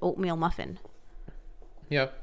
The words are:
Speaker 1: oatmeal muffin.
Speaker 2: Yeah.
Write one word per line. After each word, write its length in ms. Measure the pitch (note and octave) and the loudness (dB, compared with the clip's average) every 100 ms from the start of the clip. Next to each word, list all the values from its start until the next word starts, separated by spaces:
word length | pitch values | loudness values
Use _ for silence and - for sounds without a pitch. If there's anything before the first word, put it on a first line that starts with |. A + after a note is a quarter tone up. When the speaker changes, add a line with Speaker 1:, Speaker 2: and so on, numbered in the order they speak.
Speaker 1:
oatmeal 320 | F3+ - F3+ | 2 4 2
muffin. 460 | E3 E3+ - - F3+ - - - - - - - - - - - | 4 4 4 -2 -6 -10 -14 -14 -12 -10 -12 -12 -14 -14 -12 0
Speaker 2:
Yeah. 200 | D3 C3+ - | 2 2 -2